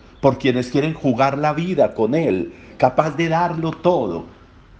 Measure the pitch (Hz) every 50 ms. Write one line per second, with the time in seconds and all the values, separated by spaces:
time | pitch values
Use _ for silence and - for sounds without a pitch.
0 | - - - - - 135 123 - - 131 120 127 123 - - 143 143 160 156 -
1 | - 139 117 113 135 139 135 143 151 151 147 156 170 185 185 147 120 101 - -
2 | 110 110 139 165 160 123 92 92 82 - - - - - - - 131 127 - -
3 | 151 160 139 143 170 160 160 165 180 170 160 165 160 160 151 - - 175 180 147
4 | 117 95 85 82 - - - - - - - - - - - -